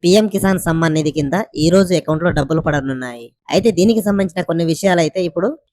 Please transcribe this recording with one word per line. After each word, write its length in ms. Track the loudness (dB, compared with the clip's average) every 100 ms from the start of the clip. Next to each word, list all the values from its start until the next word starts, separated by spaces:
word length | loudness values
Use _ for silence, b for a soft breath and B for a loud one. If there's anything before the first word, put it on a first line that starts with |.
పీఎం 220 | 4 4 2
కిసాన్ 280 | 0 0 0 -2
సమ్మాన్ 300 | 0 0 0
నిధి 140 | -2 -2
కింద 180 | -2 -2 -4 -2
ఈ 20 | 2
రోజు 180 | 4 4 0
అకౌంట్ 260 | 0 -2 0
లో 40 | 0
డబ్బులు 240 | -2 -2 0
పడనున్నాయి. 580 | -2 -4 -8 -8 -12 -18 _ -2
అయితే 160 | 0 2 2
దీనికి 220 | 2 2 0
సంబంధించిన 360 | -2 -2 -4 -4
కొన్ని 160 | -2 0
విషయాలు 300 | 0 0 2 0
అయితే 140 | -2 -4
ఇప్పుడు 200 | -2 -4 -4 _